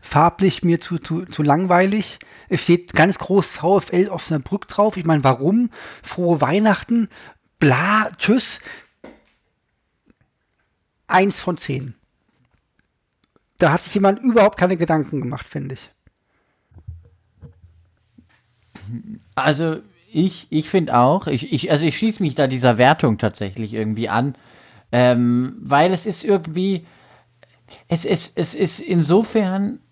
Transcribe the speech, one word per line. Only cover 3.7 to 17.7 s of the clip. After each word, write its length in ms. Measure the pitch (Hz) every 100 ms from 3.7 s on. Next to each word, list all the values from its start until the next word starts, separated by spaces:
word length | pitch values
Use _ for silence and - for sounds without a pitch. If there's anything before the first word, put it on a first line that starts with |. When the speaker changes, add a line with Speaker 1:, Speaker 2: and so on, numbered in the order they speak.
| 196
Speaker 1:
F 140 | -
L 160 | 175 202
Osnabrück 580 | 180 - 156 - 202 -
drauf. 280 | - 214 202
Ich 80 |
mein, 200 | 165 156
warum? 460 | 135 127 139 220 240 - - -
Frohe 380 | - - 175 165
Weihnachten. 680 | 127 180 214 196 - 233 220 - - _ _ _
Bla, 520 | 151 127 175 214 214 202
tschüss. 440 | - 240 - - - - - _ - - _ _ _ _ _ _ _ _ _ _ _ _ _ _ _ _ _ _ _
Eins 320 | 175 196 -
von 160 | - 175
zehn. 360 | - 131 135 - _ _ _ _ _ _ _ _ _ _ _ _ _ _ _ _
Da 140 | 170
hat 80 | 160
sich 120 | -
jemand 260 | 208 196 202
überhaupt 380 | 262 226 208 -
keine 180 | 180 185
Gedanken 440 | 165 160 147 147
gemacht, 280 | 127 139 -
finde 260 | 151 139
ich. 160 | - - _ _ _ _ _ _ _ _ - - - - _ _ _ - _ -